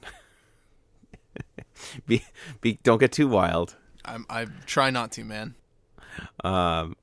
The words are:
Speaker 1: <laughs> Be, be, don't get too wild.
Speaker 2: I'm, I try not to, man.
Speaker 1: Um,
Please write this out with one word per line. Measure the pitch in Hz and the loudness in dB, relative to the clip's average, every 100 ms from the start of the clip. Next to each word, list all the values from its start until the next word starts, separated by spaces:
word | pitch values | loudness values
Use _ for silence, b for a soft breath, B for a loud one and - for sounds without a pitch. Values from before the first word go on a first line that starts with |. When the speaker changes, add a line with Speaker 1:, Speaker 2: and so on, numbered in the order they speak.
| B B B B B B B _ _ _ _ - _ | B B B B B B B _ _ _ _ -20 _
Speaker 1:
<laughs> | - - - - - - 131 - | -16 -16 -20 -20 -20 -18 -12 0
Be, | 113 - B B 131 | 0 0 B B -4
be, | 117 107 | -2 2
don't | - 113 | 4 6
get | 127 | 6
too | - 143 | 4 2
wild. | 104 85 85 87 - _ - - | 4 4 0 -2 -8 _ -20 -16
Speaker 2:
I'm, | 117 - | -16 -10
I | 113 117 - - | -8 -8 -12 -4
try | 147 131 | 2 2
not | 127 113 | 0 -4
to, | - 110 | -8 -12
man. | 107 110 - _ _ _ - B B B - 90 | -10 -12 -14 _ _ _ -20 B B B -6 -2
Speaker 1:
Um, | 92 87 82 82 - | 2 2 0 -4 -2